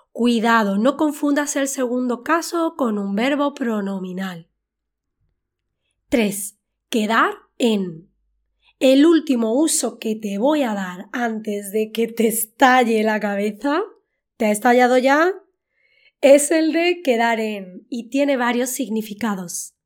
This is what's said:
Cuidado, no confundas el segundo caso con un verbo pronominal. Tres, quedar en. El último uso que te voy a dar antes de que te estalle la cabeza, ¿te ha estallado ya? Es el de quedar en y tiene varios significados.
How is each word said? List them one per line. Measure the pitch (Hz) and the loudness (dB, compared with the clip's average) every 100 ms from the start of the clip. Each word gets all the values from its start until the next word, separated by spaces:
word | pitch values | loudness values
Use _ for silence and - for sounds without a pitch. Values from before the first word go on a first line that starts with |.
| _ | _
Cuidado, | - 240 233 226 226 202 196 | -2 0 2 2 2 2 0
no | 247 285 | 0 2
confundas | 311 294 285 285 285 285 | -2 0 0 0 -2 -2
el | 277 | -4
segundo | 277 247 247 254 240 | -2 -2 -2 -2 -4
caso | 247 330 330 339 330 330 | -2 -4 -2 -2 -2 -2
con | 240 208 | -2 -2
un | 196 | -4
verbo | 196 262 285 285 | -2 0 0 -2
pronominal. | 285 240 214 196 196 185 180 190 170 165 _ _ _ _ _ _ _ _ _ _ _ _ _ _ _ - | -2 -4 -2 -4 -6 -8 -8 -8 -10 -16 _ _ _ _ _ _ _ _ _ _ _ _ _ _ _ -12
Tres, | 247 208 - - - _ _ - | -6 -6 -6 -12 -16 _ _ -8
quedar | 233 214 226 349 - _ - | -6 -2 0 0 -4 _ -2
en. | 240 208 180 160 - _ _ _ _ _ _ - | 0 0 -4 -10 -20 _ _ _ _ _ _ 0
El | 262 269 320 | 4 6 6
último | 330 - 247 220 | 4 2 0 0
uso | 247 320 - 240 - | 2 0 0 -4 -6
que | 226 220 | -8 -6
te | 208 196 | -6 -2
voy | 262 302 | 0 2
a | 247 | 0
dar | 202 185 180 - | -4 -6 -10 -10
antes | 254 233 220 214 202 202 | -6 -4 -6 -6 -8 -4
de | 214 220 | -4 -4
que | 220 226 | -2 -4
te | 226 220 | 0 0
estalle | 214 - - 262 254 233 220 | 0 -4 2 4 6 4 2
la | 214 214 | 0 0
cabeza, | 208 202 208 208 285 311 440 - _ _ _ - | -2 -4 -4 -4 -4 -2 -4 -12 _ _ _ -2
¿te | 214 | 0
ha | |
estallado | 208 247 247 247 254 | 2 4 6 6 4
ya? | 262 285 349 392 _ _ _ _ _ _ _ - | 4 4 2 -2 _ _ _ _ _ _ _ 2
Es | 277 285 294 | 6 6 6
el | 320 320 | 0 2
de | 320 349 349 | 2 0 0
quedar | 277 226 233 220 | 0 0 2 0
en | 220 208 185 180 - | -4 -6 -12 -18 -12
y | 240 - | -10 -4
tiene | 269 285 262 | -2 0 0
varios | 240 240 254 | 0 0 -2
significados. | - 214 220 220 202 226 190 175 - - _ | -4 -4 -4 -6 -6 -6 -4 -8 -10 -12 _